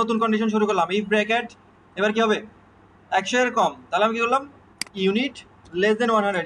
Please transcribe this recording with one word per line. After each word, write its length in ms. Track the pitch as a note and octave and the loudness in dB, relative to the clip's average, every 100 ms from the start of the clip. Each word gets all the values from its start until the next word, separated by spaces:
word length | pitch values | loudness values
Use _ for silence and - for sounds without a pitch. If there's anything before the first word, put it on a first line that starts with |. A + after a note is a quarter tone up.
নতুন 140 | A3+ A3+ | 0 0
কন্ডিশন 260 | A3+ G#3+ A3 | 2 0 0
শুরু 120 | G#3+ G#3 | 0 0
করলাম, 180 | F#3+ E3+ G3+ | 0 0 -2
if 80 | G3+ | 0
ব্র্যাকেট, 360 | G#3+ G#3 A3+ A#3 - - _ _ F3+ | 0 0 -2 -4 -14 -20 _ _ -4
এবার 120 | G#3 G#3+ | -2 0
কি 40 | A3+ | 0
হবে? 120 | G3 - - - - - - - F#3 | 0 -4 -20 -20 -20 -20 -20 -4 -4
একশো 160 | G3 B3 | 0 0
এর 60 | B3 A#3+ | 0 2
কম। 140 | F3+ C3+ - | 0 -2 -4
তাহলে 140 | F3 A3 | 0 0
আমি 60 | A3+ | 0
কি 60 | A#3 | 0
করলাম? 180 | C4 C#4+ - - - - G3 | -2 -4 -20 -20 -16 -12 -2
ইউনিট 320 | F#3+ G#3+ C4+ - - - - F3 | 0 2 -2 -6 -20 -20 -10 0
less 140 | G#3 G#3+ | 2 2
than 100 | A#3 | 2
ওয়ান 100 | A3 G3+ | 2 2
হান্ড্রেড, 200 | F#3 | -2